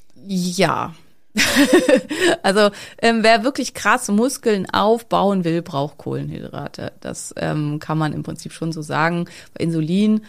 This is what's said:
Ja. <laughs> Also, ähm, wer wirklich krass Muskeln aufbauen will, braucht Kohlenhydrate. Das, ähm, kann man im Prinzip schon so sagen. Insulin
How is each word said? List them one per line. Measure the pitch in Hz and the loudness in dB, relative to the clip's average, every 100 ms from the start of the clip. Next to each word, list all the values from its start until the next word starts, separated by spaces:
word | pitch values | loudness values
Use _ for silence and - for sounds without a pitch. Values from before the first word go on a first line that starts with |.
| - - 196 | -20 -18 -6
Ja. | 190 180 180 165 - - - - - - 214 | -4 -2 0 0 0 -4 -10 -20 -20 -8 -2
<laughs> | - 262 269 359 - 262 - 311 370 - | 2 4 6 4 6 2 2 0 2 2
Also, | 196 196 208 202 - - | 2 4 4 2 -18 -2
ähm, | 233 226 | 0 4
wer | 214 226 | 4 4
wirklich | 240 294 247 | 2 -2 -6
krass | - 202 247 - | -4 0 0 2
Muskeln | 202 254 - 233 202 - | 2 2 0 0 0 0
aufbauen | 190 202 233 - 175 196 190 | 0 2 2 0 0 2 0
will, | 170 170 | 0 -2
braucht | 170 139 143 - | -4 -4 -4 -6
Kohlenhydrate. | 139 135 143 151 - - 143 - - - | -8 -6 -6 -10 -12 -12 -12 -10 -12 -10
Das, | - - - - | -12 -10 -12 -6
ähm, | 156 151 147 151 | -4 -2 -4 -6
kann | - 156 | -4 -2
man | 151 | -2
im | 151 | -4
Prinzip | 151 160 - | -8 -10 -12
schon | - 165 | -8 -6
so | 156 | -6
sagen. | 151 143 165 170 170 - - - | -6 -2 0 -2 -6 -12 -18 -6
Insulin | 165 165 156 190 214 214 | -2 0 0 2 2 2